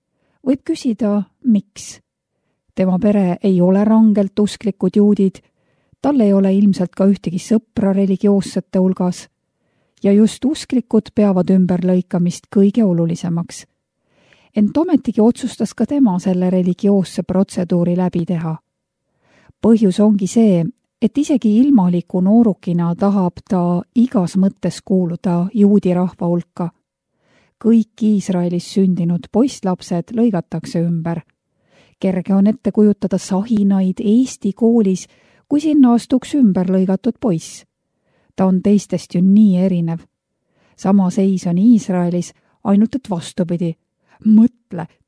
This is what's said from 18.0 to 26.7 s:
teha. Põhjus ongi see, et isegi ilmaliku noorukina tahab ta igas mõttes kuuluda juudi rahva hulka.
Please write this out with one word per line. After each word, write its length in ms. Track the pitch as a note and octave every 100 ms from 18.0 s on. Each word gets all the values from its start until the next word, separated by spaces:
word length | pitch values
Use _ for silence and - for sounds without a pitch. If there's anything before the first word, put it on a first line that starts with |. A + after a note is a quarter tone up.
| F3+ F3 E3
teha. 300 | F3 D#3+ D#3 _ _ _ _ _ _ _ _ _ _
Põhjus 380 | G#3 A3+ G#3 F3+
ongi 260 | G#3 G3+ F#3
see, 360 | - A3 F3 E3 - _ _
et 160 | A3 -
isegi 400 | D4+ D4 A3 G#3
ilmaliku 640 | C#4 C4+ F3+ F3 - F3+
noorukina 720 | F#3 A3 A#3 F3+ - F3 E3+ F3
tahab 460 | G3+ G3+ F3+ - -
ta 320 | F#3 F3 F3 - -
igas 420 | A#3+ G#3+ F3 G3
mõttes 440 | F#3+ - F3+ - -
kuuluda 640 | F#3+ F3 E3+ G3 F3 F3+
juudi 400 | A3+ G3+ G3+ F#3+
rahva 340 | F3+ F3+ - F3
hulka. 420 | F3 - - F3